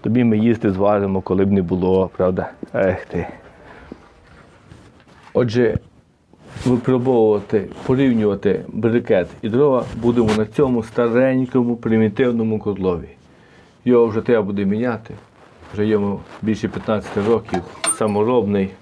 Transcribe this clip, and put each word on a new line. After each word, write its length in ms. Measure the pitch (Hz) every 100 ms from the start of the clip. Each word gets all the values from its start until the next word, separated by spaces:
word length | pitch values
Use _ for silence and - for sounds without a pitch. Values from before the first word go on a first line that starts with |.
Тобі 240 | 110 117
ми 140 | 120 107
їсти 320 | 113 113 -
зваримо, 500 | 95 101 104 101 95
коли 240 | 95 95
б 80 | 98
не 100 | 101
було, 480 | 87 92 92 95 82 -
правда? 340 | 92 90 87 - -
Ех 300 | 117 98 92
ти. 220 | - 87 82 - - - - - - - - _ _ - - - - - - _ _ - -
Отже, 460 | - 120 113 120 87 - _ _ _ _ _ - -
випробовувати, 1040 | 127 123 120 127 127 123 110 104 101 107 95 - -
порівнювати 760 | 131 139 113 107 98 101 92 -
брикет 600 | - 113 117 120 104 87 -
і 60 | 117
дрова 360 | 113 147 131 113 113
будемо 340 | 117 120 110 107
на 100 | 107
цьому 360 | - 139 123
старенькому 960 | 107 - 117 117 131 131 123 131 120 117
примітивному 800 | 117 110 110 101 127 117 110 107
котлові. 500 | 104 95 92 90 - - _ - _ - - _
Його 220 | 123 120 117
вже 140 | 107
треба 220 | 104 120
буде 220 | 98 101
міняти. 500 | 101 104 123 113 - 104 - _ - - -
Вже 120 | 104 104
йому 340 | 107 101 95 - -
більше 260 | 101 104 107
п'ятнадцяти 520 | - 98 107 - - 101
років, 340 | 117 - 92 85 - - -
саморобний. 720 | 110 104 110 127 101 101 95 -